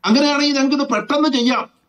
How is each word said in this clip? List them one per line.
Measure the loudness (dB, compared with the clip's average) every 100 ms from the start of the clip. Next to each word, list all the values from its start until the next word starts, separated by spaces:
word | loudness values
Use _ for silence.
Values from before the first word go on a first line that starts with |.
| 2
അങ്ങനെയാണെങ്കിൽ | 2 2 2 0 0
ഞങ്ങൾക്ക് | 0 0
ഇത് | -2
പെട്ടെന്ന് | -4 -2 0 0
ചെയ്യാം | 0 0 -2 -6 _